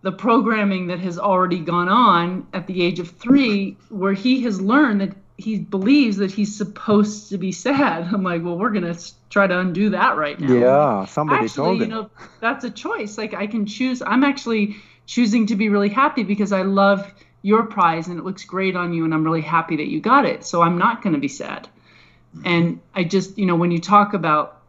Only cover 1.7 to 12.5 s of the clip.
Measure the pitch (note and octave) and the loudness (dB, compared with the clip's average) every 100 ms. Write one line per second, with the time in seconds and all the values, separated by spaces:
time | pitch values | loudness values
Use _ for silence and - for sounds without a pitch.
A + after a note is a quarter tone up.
1.7 | F3 F3+ G#3+ A#3 F3 F3 F#3 - F#3+ F3 | -2 2 4 6 4 2 -4 -8 -10 -6
2.7 | F#3 F3 F3 F3 - A#3 C#4+ B3+ G3+ G3 | 0 0 0 -8 -10 4 4 4 0 -2
3.7 | - _ G#3 F#3+ G3 B3 B3+ A#3 F#3+ F#3+ | -8 _ -4 -2 0 0 0 0 -2 2
4.7 | C4 C#4+ G3+ F#3+ - _ - - G#3 E3 | 2 4 2 -2 -8 _ -12 -6 -6 -4
5.7 | G3 G3 C#4+ B3 G3 G3 G3 G3+ - G#3 | -2 4 4 4 2 -2 -2 -4 -2 -8
6.7 | - - G#3 G#3 - - G3 F#3 - B3 | -8 2 4 4 -2 -10 -6 -6 -4 -2
7.7 | C#4 C4+ E3 F3 G3+ F#3 E3+ F3 E3+ A#3 | 2 2 0 -2 -2 -2 -2 -4 -2 -2
8.7 | G#3 E3+ E3+ - - _ G#3 G3 F3+ F#3 | -2 -4 -8 -12 -20 _ 0 2 2 -2
9.7 | E3+ G#3 F3+ E3+ - D3+ D3 C#3 B2 B2 | 0 0 2 0 0 -4 -4 2 4 6
10.7 | C#3 D3 G#2 F#2+ - D3+ G4+ - - D3+ | 6 4 0 -4 -4 0 0 0 -2 0
11.7 | F#3+ A3+ A3 G#3 _ - _ A3+ | 0 -2 -4 -10 _ -20 _ -4